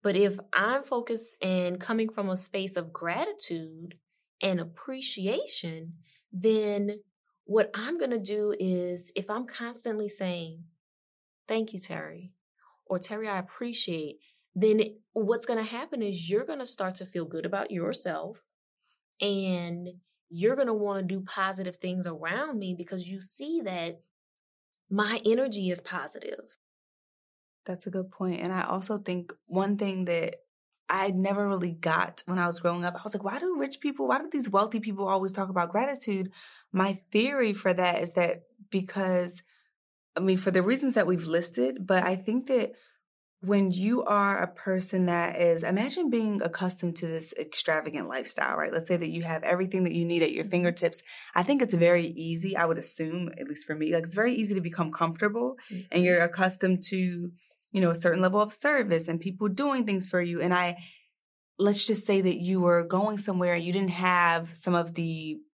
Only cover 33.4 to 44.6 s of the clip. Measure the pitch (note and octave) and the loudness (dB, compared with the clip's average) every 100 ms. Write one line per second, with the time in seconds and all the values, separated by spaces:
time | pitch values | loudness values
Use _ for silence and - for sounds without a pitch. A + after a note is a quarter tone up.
33.4 | F4+ D#4+ C#4 - D4 C#4 C4 C4 D#4 D4 | -2 -2 -4 -2 -4 -2 2 2 0 -4
34.4 | A#3 G3 A3 A3+ A3 G3 F#3+ F#3+ F#3+ G3 | 2 2 2 -2 -4 -2 0 2 0 -2
35.4 | F#3+ F#3 E3+ G3 C4+ C4+ - G3 F#3+ - | -2 0 0 0 0 -2 -2 -2 -4 -8
36.4 | - - _ F#3+ G3 F#3+ _ G#3+ B3+ C#4+ | -20 -20 _ 0 0 0 _ 2 2 2
37.4 | A3+ G3+ G3 F3+ F3+ - F3 - E3+ - | 0 2 0 4 2 2 0 2 2 0
38.4 | _ _ - F#3+ F#3+ G3 F#3+ F3+ F3 F3+ | _ _ -4 -4 -2 -2 2 2 0 -6
39.4 | _ _ _ _ _ _ _ - F#3+ F#3 | _ _ _ _ _ _ _ 0 2 4
40.4 | F#3+ F#3 F#3 C4+ C#4 A#3 F3 F3 D#3+ E3+ | 4 4 4 2 2 2 4 2 2 0
41.4 | E3+ - B3+ - F#3 F#3 F3+ F#3+ G3+ A#3+ | 0 -2 -2 -2 2 2 4 0 0 -2
42.4 | C4 B3+ G3 - _ _ _ _ _ _ | 2 0 0 -6 _ _ _ _ _ _
43.4 | F#3 G3+ F#3+ F3+ G3+ B3 - G#3 G3+ G3 | 2 4 4 2 2 2 2 4 4 2
44.4 | F3 - | -2 -2